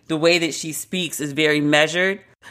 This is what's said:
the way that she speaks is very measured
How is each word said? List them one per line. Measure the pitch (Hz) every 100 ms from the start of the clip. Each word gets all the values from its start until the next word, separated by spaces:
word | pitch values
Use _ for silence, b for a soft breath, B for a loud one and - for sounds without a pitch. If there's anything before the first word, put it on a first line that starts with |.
| -
the | 160
way | 165 175
that | 165
she | - 160
speaks | 151 - 185 170 -
is | 147
very | 139 151 151
measured | 147 151 156 170 190 196 - _ B